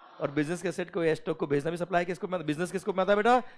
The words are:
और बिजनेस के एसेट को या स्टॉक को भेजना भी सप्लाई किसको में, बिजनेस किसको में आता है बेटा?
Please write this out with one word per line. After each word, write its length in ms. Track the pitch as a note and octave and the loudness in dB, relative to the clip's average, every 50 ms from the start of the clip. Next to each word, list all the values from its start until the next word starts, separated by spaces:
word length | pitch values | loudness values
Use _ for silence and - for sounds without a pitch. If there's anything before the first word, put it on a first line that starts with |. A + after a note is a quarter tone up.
| - - - - | -20 -20 -8 -6
और 100 | D#3 C#3+ | -6 -2
बिजनेस 300 | C#3 D3+ D3 D3 F3+ E3 | 0 0 0 0 -2 -4
के 60 | E3 E3+ | -4 -6
एसेट 240 | D#3+ - F3+ E3+ - | -4 -4 -6 -4 -2
को 100 | E3+ E3 | 0 2
या 100 | D#3+ D#3 | 2 0
स्टॉक 240 | - - F#3 D#3+ - | 0 -2 -6 -4 -4
को 80 | F3 | -2
भेजना 240 | D3 D3 C#3+ C#3+ D#3+ | 0 0 0 0 -2
भी 60 | E3+ | -4
सप्लाई 280 | E3 F3 - F#3+ F3 F3 | -4 -4 0 0 0 0
किसको 220 | E3+ F3 - - | 0 -4 -6 -4
में, 180 | F3+ F#3 F3+ D3+ | -4 -4 -4 -2
बिजनेस 260 | D3+ D3+ D3 F3+ E3+ | -4 -2 -2 -4 -4
किसको 220 | F3+ F#3 - G#3+ F3+ | -4 -4 -4 -2 0
में 100 | F#3+ F#3 | 0 4
आता 80 | F#3 | 4
है 60 | G#3 | 4
बेटा? 220 | G#3 G3+ A#3 B3 B3+ - - - | 6 6 6 6 6 4 -2 -12